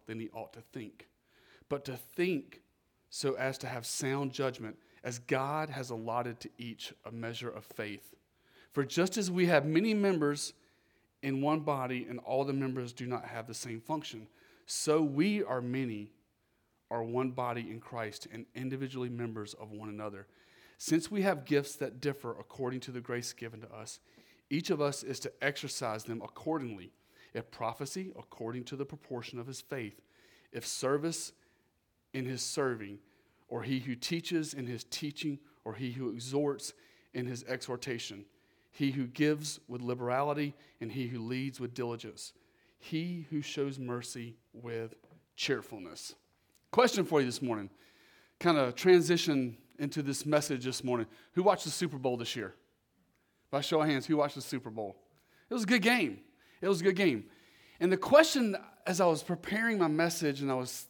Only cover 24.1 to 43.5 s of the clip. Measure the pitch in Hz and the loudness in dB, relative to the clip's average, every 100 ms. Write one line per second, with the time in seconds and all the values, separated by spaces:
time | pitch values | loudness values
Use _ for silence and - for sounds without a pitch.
24.1 | - - _ _ 151 165 156 143 139 117 | -20 -20 _ _ -4 0 2 2 0 -6
25.1 | 131 135 - 139 143 143 - 123 110 107 | -8 -8 -2 -2 -2 -6 -4 -4 -4 -6
26.1 | 117 104 - 156 160 123 98 87 _ _ | -8 -8 -8 -4 -2 -4 -10 -14 _ _
27.1 | _ - 113 - - 117 - 139 190 185 | _ -10 -10 -10 -6 -6 -4 -8 -6 -8
28.1 | - - - 113 123 120 135 135 151 - | -12 -18 -10 -6 -6 -8 -8 -8 -8 -8
29.1 | 123 113 123 120 127 - 139 107 - _ | -8 -6 -10 -10 -12 -8 -6 -6 -10 _
30.1 | _ _ - _ 120 - - 131 143 160 | _ _ -20 _ -10 -6 -2 2 2 2
31.1 | 165 - - _ _ _ _ _ _ _ | -4 -8 -12 _ _ _ _ _ _ _
32.1 | 135 127 123 - - 135 113 101 101 _ | -6 -4 -4 -4 0 0 0 -6 -12 _
33.1 | _ _ _ _ 120 113 131 127 123 - | _ _ _ _ -6 0 0 0 -6 -2
34.1 | 165 - 170 151 139 123 113 - - 151 | -4 0 -2 -2 -4 -6 -6 -6 -6 -6
35.1 | 143 156 143 - _ 113 110 127 123 123 | -4 -4 -6 -10 _ -10 -6 -4 -2 -4
36.1 | 113 123 139 - 139 - - - _ _ | -4 -2 2 2 0 -6 -14 -20 _ _
37.1 | 127 123 120 - 127 - 120 135 120 - | -6 -4 -6 -6 -6 -4 -6 -4 -6 -6
38.1 | 101 101 _ _ _ _ - 139 135 123 | -10 -16 _ _ _ _ -2 0 0 -4
39.1 | 123 151 151 151 - - 123 123 127 120 | 2 4 4 -2 -10 -8 -6 -2 -2 2
40.1 | 127 147 147 147 - - _ 113 123 123 | 2 2 0 -2 -6 -20 _ -6 -4 -4
41.1 | 123 113 127 135 127 123 123 120 117 110 | -4 -4 -4 -4 -6 -8 -4 -4 -4 -8
42.1 | - - - _ _ _ _ - 160 175 | -12 -16 -16 _ _ _ _ -6 -4 -4
43.1 | 175 151 156 143 | -6 -4 -4 -4